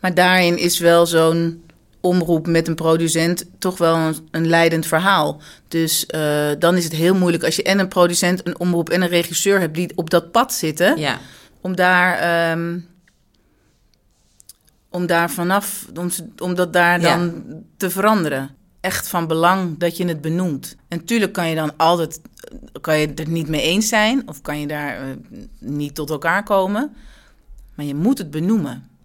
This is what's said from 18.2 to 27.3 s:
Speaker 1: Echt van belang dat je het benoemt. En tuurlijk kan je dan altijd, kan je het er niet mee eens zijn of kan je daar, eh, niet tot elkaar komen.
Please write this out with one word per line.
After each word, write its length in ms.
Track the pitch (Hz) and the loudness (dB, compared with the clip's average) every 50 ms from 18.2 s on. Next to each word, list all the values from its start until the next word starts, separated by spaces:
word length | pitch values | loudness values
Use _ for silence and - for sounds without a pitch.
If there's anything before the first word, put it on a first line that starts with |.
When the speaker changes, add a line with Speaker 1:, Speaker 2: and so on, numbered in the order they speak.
| 170 151 143 135 135 139 - _ _ _ _ _ | 0 -2 -2 -4 -6 -8 -12 _ _ _ _ _
Speaker 1:
Echt 280 | - 185 - - - - | -6 -6 -6 -4 -8 -4
van 200 | - 175 170 160 | -4 -4 -2 0
belang 500 | 165 160 165 175 185 190 190 175 160 147 | 0 2 4 4 4 2 0 -4 -4 -2
dat 200 | 170 170 165 - | -2 -2 -2 -2
je 80 | 185 | -4
het 160 | 175 165 151 | -4 -4 -4
benoemt. 540 | 143 160 160 175 185 180 147 135 - - - _ _ _ | -4 -2 -2 0 0 -2 -2 -4 -8 -12 -18 _ _ _
En 180 | 170 165 165 | -10 -10 -4
tuurlijk 280 | - 233 233 208 185 - | -2 0 0 0 0 -2
kan 160 | - 175 165 | -2 -2 -2
je 60 | 160 | -2
dan 220 | 156 156 151 - - | -2 -4 -4 0 2
altijd, 440 | 160 160 175 175 165 156 - - - - _ _ - - - - - - _ 139 | 4 4 4 2 0 -4 -6 -14 -18 -20 _ _ -20 -20 -18 -20 -20 -18 _ -12
kan 180 | - - 156 151 | -2 0 2 2
je 80 | 151 156 | 2 0
het 120 | 139 123 | -4 -6
er 80 | 160 151 | -6 -4
niet 180 | 165 165 160 143 | -4 -4 -4 -4
mee 140 | 160 151 | -4 -2
eens 260 | 127 151 175 196 220 214 | 0 0 2 2 0 2
zijn 400 | - 220 214 220 247 277 226 - | 2 2 2 2 2 0 -4 -4
of 140 | 156 - | -14 -14
kan 180 | _ - 147 147 | _ -8 -8 -6
je 80 | 147 147 | -6 -6
daar, 280 | 151 147 147 143 120 - | -6 -6 -6 -6 -8 -8
eh, 60 | 135 135 131 120 - _ - - - - - - | -10 -10 -12 -14 -16 _ -20 -20 -20 -20 -20 -16
niet 360 | - 107 143 147 147 147 143 | -12 -8 -6 -6 -6 -6 -6
tot 140 | - 151 147 | -8 -6 -6
elkaar 340 | 160 143 - 170 170 196 208 | -6 -4 -2 -2 -2 -2 0
komen. 520 | 208 208 196 190 190 202 208 269 302 - - - - - - _ _ | 0 2 2 2 2 0 -2 -4 -4 -8 -14 -20 -20 -20 -20 _ _